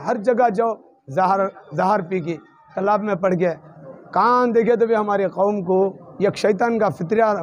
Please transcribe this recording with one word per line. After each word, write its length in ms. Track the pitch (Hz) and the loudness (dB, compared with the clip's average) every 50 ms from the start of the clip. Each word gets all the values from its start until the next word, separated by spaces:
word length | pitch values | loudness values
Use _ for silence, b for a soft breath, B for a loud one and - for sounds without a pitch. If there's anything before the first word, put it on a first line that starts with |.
हर 160 | - 196 226 214 | -4 -4 -4 -2
जगह 300 | 196 240 240 220 254 240 | 0 0 0 2 2 0
जाओ 240 | 196 180 226 226 214 - - - _ _ _ - | 2 0 -2 -2 -2 -6 -10 -20 _ _ _ -8
जहर, 400 | 135 160 185 180 196 196 196 196 196 - - - 156 | -2 0 0 2 2 2 0 -2 -4 -10 -18 -12 -4
जहर 280 | 151 185 - 214 208 185 | -2 0 0 0 0 -2
पी 160 | 175 190 185 | -2 -4 -6
के, 120 | 160 170 165 151 - - _ _ - - | -4 -4 -8 -8 -10 -20 _ _ -20 -12
तालाब 300 | - - 190 202 208 208 | -8 -4 0 0 0 0
में 140 | 208 214 202 170 | 0 -2 -4 0
पड़ 160 | 190 190 180 | 0 0 0
के, 180 | 170 185 175 160 - - - - - - - - - - - - | 2 0 -2 -2 -4 -12 -20 -20 -20 -20 -20 -20 -20 -14 -6 -2
कहाँ 380 | 175 202 233 247 247 247 240 | 0 2 2 4 4 2 2
देखे 240 | 220 233 226 190 240 | 2 2 2 2 2
तो 120 | 208 233 220 | 2 2 2
भी 60 | 226 | 2
हमारी 300 | 214 208 208 202 202 196 180 | 0 0 0 0 0 0 -2
कौम 300 | - 175 190 202 208 208 180 | 0 0 0 0 0 -2 -2
को 140 | 170 185 185 196 196 185 - - - - - | 0 2 2 2 0 -2 -8 -18 -16 -8 -2
एक 160 | 185 202 190 - | -2 -2 0 0
शैतान 420 | - 196 214 185 240 233 233 226 | 0 0 2 2 0 0 0 0
का 100 | 214 196 | 0 0
फितरा, 420 | - - 180 160 214 220 226 214 208 196 | -2 -2 -4 -2 0 2 2 2 2 -2